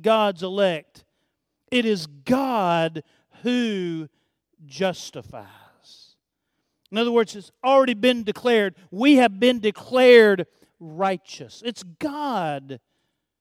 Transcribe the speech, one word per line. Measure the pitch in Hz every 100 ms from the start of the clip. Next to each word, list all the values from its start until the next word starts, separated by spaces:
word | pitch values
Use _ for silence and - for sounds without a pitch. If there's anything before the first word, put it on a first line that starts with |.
God's | 190 220 208 170
elect? | 185 196 196 156 - _ _ _ _ _ _ _ _
It | 254
is | 226 202 156
God | 143 135 254 269 233 180 170 165 160 - _ _ _
who | 233 247 233 196 175 160 156 _ _ _ _ _
justifies. | 147 135 190 165 - 131 - 120 98 - _ _ _ - _ _ _ _ _ _ _ _ _
In | 208
other | 240
words, | 233 214 208
it's | - _
already | 254 269 254
been | 214 247 247
declared. | 208 - 247 226 196 - 185
We | 185 277 269
have | 233 190
been | 247 247
declared | 208 - - 254 254 240 214 185 160 _ _ _
righteous. | 165 160 196 185 - - 120 - 233
It's | -
God | 180 160 302 294 285 220 160 139 135 127 _ _ _ _ _ _